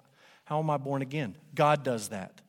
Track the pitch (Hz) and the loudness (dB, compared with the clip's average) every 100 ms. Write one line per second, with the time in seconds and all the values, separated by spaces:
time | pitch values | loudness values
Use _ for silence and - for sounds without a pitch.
0 | _ _ - - - 151 156 143 139 139 | _ _ -20 -20 -4 -2 0 -2 -2 -2
1 | 135 151 117 87 - 135 147 147 135 117 | -2 -4 -6 -8 -8 2 4 4 2 -2
2 | 104 104 95 - | -4 -8 -8 -14